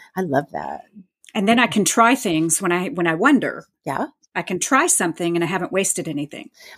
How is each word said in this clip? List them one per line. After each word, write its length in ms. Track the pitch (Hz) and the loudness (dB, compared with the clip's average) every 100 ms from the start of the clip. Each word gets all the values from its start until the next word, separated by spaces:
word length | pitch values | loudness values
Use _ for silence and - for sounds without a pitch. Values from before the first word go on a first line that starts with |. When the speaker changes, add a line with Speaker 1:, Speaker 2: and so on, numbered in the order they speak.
| - 190 | -12 -6
Speaker 1:
I 60 | |
love 300 | 185 135 143 | 0 0 -2
that. 320 | - - 76 - - - _ - | -6 -10 -12 -14 -20 -20 _ -8
Speaker 2:
And 140 | 220 196 | 0 2
then 100 | 233 | 4
I 100 | 247 | 2
can 180 | 220 190 | 2 2
try 300 | 240 233 254 | 4 4 4
things 460 | 208 156 165 - | 0 0 0 0
when 100 | 185 | 0
I, 180 | 175 185 | -2 -2
when 180 | 180 170 | -2 0
I 80 | 160 | 2
wonder. 500 | 254 254 151 - - _ 156 | 4 4 2 -6 -14 _ -6
Speaker 1:
Yeah. 220 | 135 311 _ _ 180 | -4 -6 _ _ -8
Speaker 2:
I 60 | |
can 160 | - 180 | -6 -6
try 260 | - 269 339 | 0 2 2
something 480 | - 180 160 170 170 | 2 0 -2 -2 0
and 80 | |
I 40 | 170 | 0
haven't 240 | 190 180 | -2 -2
wasted 360 | 185 190 - 165 | 0 0 -4 -6
anything. 440 | 147 147 - - - - | -6 -8 -10 -16 -20 -20